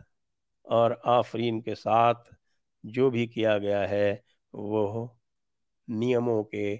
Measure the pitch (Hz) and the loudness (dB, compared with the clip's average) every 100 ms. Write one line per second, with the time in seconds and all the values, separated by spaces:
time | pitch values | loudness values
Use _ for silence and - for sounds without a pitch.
0 | - _ _ _ _ _ - 117 117 117 | -18 _ _ _ _ _ -2 2 2 0
1 | - 120 113 113 120 113 110 104 107 113 | 2 2 2 -2 -4 -4 -6 -8 0 4
2 | 117 117 _ - _ _ _ _ 110 113 | 4 2 _ -20 _ _ _ _ -10 0
3 | 135 117 117 117 110 104 101 101 95 101 | 0 2 -4 -2 0 2 0 0 0 0
4 | 101 101 _ _ _ - 104 107 101 113 | 0 -2 _ _ _ -12 -4 -2 -2 -4
5 | 120 _ _ _ _ _ _ _ - 110 | -10 _ _ _ _ _ _ _ -10 -4
6 | 120 123 120 110 107 107 101 | -2 0 0 -2 -4 -6 -6